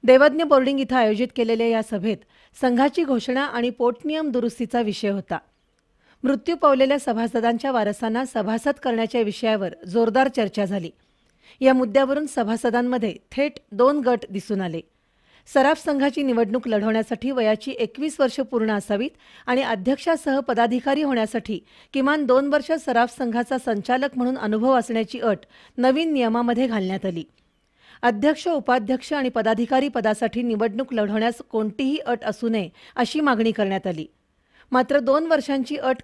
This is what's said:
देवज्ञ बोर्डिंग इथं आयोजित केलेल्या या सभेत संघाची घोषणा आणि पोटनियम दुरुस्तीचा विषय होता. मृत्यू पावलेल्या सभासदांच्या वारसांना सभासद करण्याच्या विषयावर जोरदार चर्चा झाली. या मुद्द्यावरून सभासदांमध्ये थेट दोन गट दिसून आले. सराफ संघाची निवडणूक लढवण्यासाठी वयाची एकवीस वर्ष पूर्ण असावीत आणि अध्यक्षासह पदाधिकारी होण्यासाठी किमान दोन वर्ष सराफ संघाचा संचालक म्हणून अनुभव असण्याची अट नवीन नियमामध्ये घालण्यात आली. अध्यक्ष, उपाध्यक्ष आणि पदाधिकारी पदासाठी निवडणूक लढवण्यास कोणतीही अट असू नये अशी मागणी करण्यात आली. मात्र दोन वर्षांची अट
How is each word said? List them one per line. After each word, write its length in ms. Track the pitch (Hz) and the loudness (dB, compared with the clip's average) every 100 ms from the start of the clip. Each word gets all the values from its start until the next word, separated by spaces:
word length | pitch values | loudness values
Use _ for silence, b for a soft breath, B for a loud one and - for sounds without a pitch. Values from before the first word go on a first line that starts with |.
देवज्ञ 400 | 233 262 294 285 | 6 6 6 2
बोर्डिंग 360 | 320 277 262 277 | 2 4 4 -2
इथं 160 | 269 254 | 0 2
आयोजित 320 | 220 214 240 - | 2 0 -4 -2
केलेल्या 320 | 226 226 233 | -2 0 0
या 140 | 226 | 0
सभेत 340 | 214 208 202 202 _ b b - | -2 -4 -4 -4 _ b b -4
संघाची 420 | 254 240 285 285 | 0 2 2 2
घोषणा 420 | 311 247 - 254 285 | 0 0 0 -2 -2
आणि 240 | 240 240 | -2 -4
पोटनियम 600 | - 240 240 302 311 311 | 0 -2 -2 -4 -4 -2
दुरुस्तीचा 500 | 247 233 - 220 240 | -2 -4 -4 -4 -2
विषय 280 | 220 202 208 | -2 -2 -2
होता. 280 | 196 - 170 _ _ _ _ _ b b b | -4 -6 -10 _ _ _ _ _ b b b
मृत्यू 320 | 254 269 - 339 | -2 -2 -2 2
पावलेल्या 420 | 302 269 262 285 | 4 4 2 0
सभासदांच्या 720 | 269 226 233 240 233 233 277 | -2 -2 -2 0 0 0 -2
वारसांना 520 | 247 208 202 226 226 262 | 0 0 -2 -4 -2 -4
सभासद 460 | 233 196 220 285 277 | -4 -2 -2 -2 -2
करण्याच्या 380 | 262 233 226 247 | -2 -2 -2 0
विषयावर 520 | 214 - 226 214 190 - 185 | -2 -2 -2 0 -2 -8 -4
जोरदार 400 | 202 226 220 269 | 0 2 2 2
चर्चा 380 | 262 208 196 196 | 0 -2 -2 -2
झाली. 260 | 196 165 - _ b b b b b | -4 -6 -14 _ b b b b b
या 120 | 262 | 4
मुद्द्यावरून 520 | 262 254 233 262 285 302 | 4 4 2 2 0 -2
सभासदांमध्ये 920 | - 214 226 247 233 247 247 214 - _ | -4 -2 0 0 0 0 -2 -2 -6 _
थेट 220 | - 285 294 _ | -4 -4 -4 _
दोन 280 | 202 254 294 | 2 4 4
गट 200 | 254 240 - | 0 0 -2
दिसून 320 | 196 - 202 | -10 -4 -4
आले. 200 | 185 165 - b b b b b b | -4 -6 -12 b b b b b b
सराफ 300 | 285 269 311 | 4 4 2
संघाची 400 | - 285 285 302 | 0 0 0 0
निवडणूक 440 | 277 233 220 240 247 | 0 2 0 -2 -2
लढवण्यासाठी 640 | 214 214 220 220 233 254 | 0 0 0 -2 -4 -4
वयाची 440 | 262 220 214 277 262 | 0 2 0 -4 -6
एकवीस 400 | 220 - 302 294 | -6 -4 -6 0
वर्ष 200 | 269 240 | 0 0
पूर्ण 320 | 262 240 220 | -4 -2 0
असावीत 380 | 208 - 208 269 _ B B B | -2 -2 -4 -4 _ B B B
आणि 160 | 247 | -2
अध्यक्षासह 800 | - 220 185 269 - 320 - 269 | 0 -2 0 -2 0 0 0 -2
पदाधिकारी 640 | 269 233 233 247 277 277 | 0 2 2 2 0 0
होण्यासाठी 560 | 294 247 220 240 - 196 b b b | 0 0 0 -4 -4 -8 b b b
किमान 320 | 269 269 302 269 | 0 2 2 4
दोन 220 | 247 285 | 4 4
वर्ष 240 | 294 - | 0 0
सराफ 460 | 320 - 240 240 - | -4 0 2 2 0
संघाचा 400 | 247 226 233 262 | -4 -2 -2 -2
संचालक 520 | 254 214 196 254 277 262 | -2 -4 0 0 0 -2
म्हणून 220 | 247 262 | -2 -2
अनुभव 420 | 214 214 247 262 | -2 0 4 2
असण्याची 400 | 233 226 220 254 | 2 -2 -4 -2
अट 200 | 233 196 - b b - | -2 -2 -6 b b 0
नवीन 360 | 254 269 330 | 2 2 0
नियमामध्ये 540 | 285 233 233 240 233 254 | 0 0 0 0 0 0
घालण्यात 380 | 220 185 190 190 | 0 -2 -4 -6
आली. 180 | 170 - _ _ _ _ b b b | -6 -10 _ _ _ _ b b b
अध्यक्ष, 460 | 240 208 285 311 359 | 0 2 0 0 -2
उपाध्यक्ष 680 | 320 - 247 202 254 - | -2 0 0 0 -4 -2
आणि 160 | 294 262 | -2 -2
पदाधिकारी 580 | 240 214 220 233 262 285 | 0 0 0 2 2 2
पदासाठी 540 | 240 214 214 226 233 | 0 0 0 -2 -2
निवडणूक 520 | 240 214 226 208 262 | -2 0 -2 -2 -4
लढवण्यास 420 | 233 208 214 226 233 - | -2 0 0 0 -2 -6
कोणतीही 480 | 226 214 202 262 302 | -4 -4 -2 -2 -2
अट 220 | - 240 | -2 -4
असू 260 | - 208 233 | -4 -4 -2
नये 200 | 226 175 B B B | -2 -4 B B B
अशी 240 | 247 302 | -2 0
मागणी 320 | 294 233 226 | 0 2 0
करण्यात 360 | 220 196 190 190 | 0 -2 -2 -4
आली. 180 | 160 156 _ _ _ b b b | -6 -10 _ _ _ b b b
मात्र 280 | 254 254 285 | 0 2 2
दोन 280 | 240 277 330 | 4 2 4
वर्षांची 480 | 311 - 277 240 294 | 0 2 -2 -2 -2
अट 220 | 262 254 | -2 -2